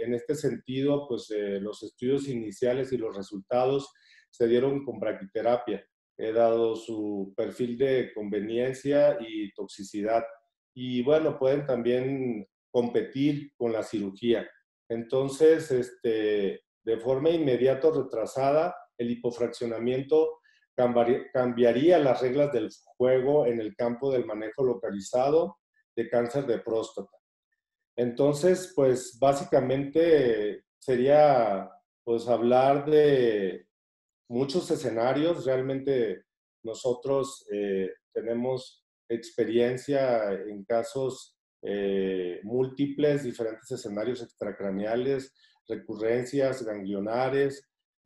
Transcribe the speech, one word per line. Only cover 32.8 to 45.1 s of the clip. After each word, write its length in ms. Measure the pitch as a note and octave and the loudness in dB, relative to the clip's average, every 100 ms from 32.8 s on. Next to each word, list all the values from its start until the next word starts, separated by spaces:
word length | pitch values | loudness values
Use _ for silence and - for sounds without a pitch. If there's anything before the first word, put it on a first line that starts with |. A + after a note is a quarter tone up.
| C#3+ | 4
de 800 | D3+ D3 C3+ A#2+ G#2 F#2+ F2 - _ _ _ _ _ - | 6 6 6 4 2 -2 -4 -14 _ _ _ _ _ -6
muchos 420 | A#2+ C3+ F3+ - | -4 -2 -2 -2
escenarios. 760 | D#3 B2 A2+ B2 C#3 E3 D#3+ B2 | -2 -2 0 0 2 0 0 -2
Realmente 760 | C3 C3+ C3+ C3+ C3+ G#2+ F#2 _ _ _ _ | -2 -2 -4 0 0 0 -4 _ _ _ _
nosotros, 840 | A2 G#2+ B2+ A#2+ C3+ C#3 C3 - - | -12 -6 -4 -2 -2 -2 -2 -8 -8
eh, 380 | G2+ G2+ F#2+ F#2+ - _ | -4 -2 -2 -2 -8 _
tenemos 720 | A2+ G#2+ A#2 B2+ B2+ - _ _ _ - | -6 -4 -2 -2 -4 -8 _ _ _ -8
experiencia 1200 | A#2 - - A2 A2+ A#2+ B2+ C#3 C#3 C3 A#2 G#2 | -8 -6 -4 0 2 2 0 -2 0 2 0 0
en 320 | F#2+ G#2+ G#2 | -4 -6 -10
casos, 720 | G2 A#2 A#2 C3+ C3 C3 - _ _ _ | -2 -2 -2 -4 -4 -6 -14 _ _ _
eh, 760 | - G2+ G2 G2 F#2+ F#2 F2+ E2+ | -6 -2 0 0 0 -2 -4 -8
múltiples, 800 | G2+ B2+ C3 C3 C#3+ C#3 D3 C#3+ | -4 -2 -2 -2 -4 0 0 0
diferentes 460 | B2+ - A2+ A2 - | -4 -6 -8 -8 -10
escenarios 500 | B2+ G#2+ G2+ A#2 A#2+ | -10 -8 -6 -4 -6
extracraneales, 1120 | A2+ _ G#2 G2 G2 F#2+ G#2 A#2+ C3 | -10 _ -10 -6 -6 -4 -2 -2 -2